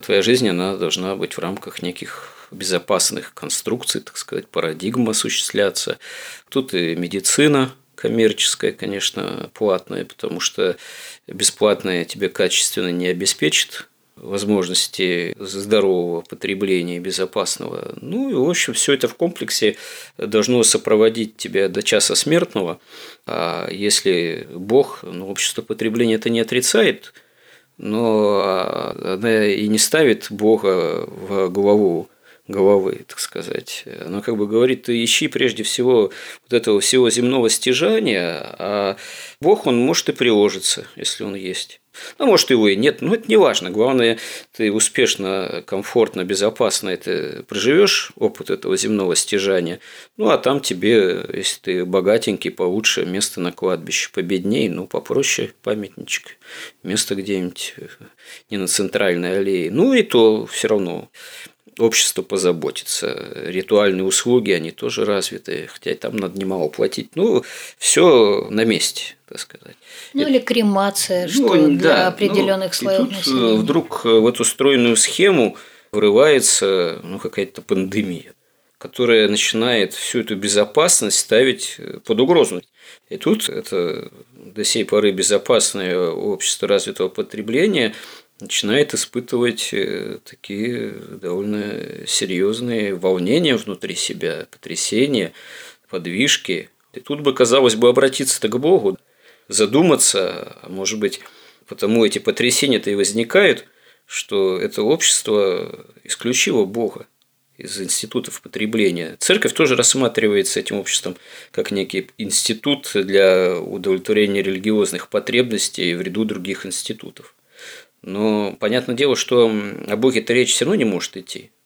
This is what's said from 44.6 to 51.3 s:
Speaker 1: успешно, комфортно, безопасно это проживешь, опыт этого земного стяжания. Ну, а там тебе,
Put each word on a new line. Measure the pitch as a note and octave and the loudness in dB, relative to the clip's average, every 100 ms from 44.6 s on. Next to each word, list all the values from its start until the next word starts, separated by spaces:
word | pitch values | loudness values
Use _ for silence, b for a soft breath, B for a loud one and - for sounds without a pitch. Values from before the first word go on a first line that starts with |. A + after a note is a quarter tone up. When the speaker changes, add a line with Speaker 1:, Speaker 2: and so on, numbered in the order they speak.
| A2 | 0
Speaker 1:
успешно, | G#2 - - A#2 - F#2+ F#2+ F#2 E2+ - | 2 0 2 0 0 -4 -4 -4 -8 -6
комфортно, | G2 G2 B2 A2 G2+ | -8 -2 2 2 0
безопасно | F#2 G2 G2+ - A2 - G2 | -4 0 0 2 0 0 -4
это | F2+ - E2+ D2 D2 - | -6 -4 -4 -4 -10 -10
проживешь, | G#2 G#2+ D#3 G3+ - - - | -4 2 4 4 2 -4 -2
опыт | G#2+ - - | -4 -2 -8
этого | F#2+ F#2 F#2+ | -6 -2 -2
земного | G#2+ G#2+ F#2+ E2 | 0 0 0 0
стяжания. | - G#2 G2 F#2 E2+ F2+ B B B - | 0 -2 0 0 -2 -8 B B B -2
Ну, | G#3+ | 2
а | C#3+ | 2
там | B2+ C#3 | 2 0
тебе, | C#3 F#2 G2+ A2+ F#2+ F2+ - | -2 -2 2 4 4 0 -6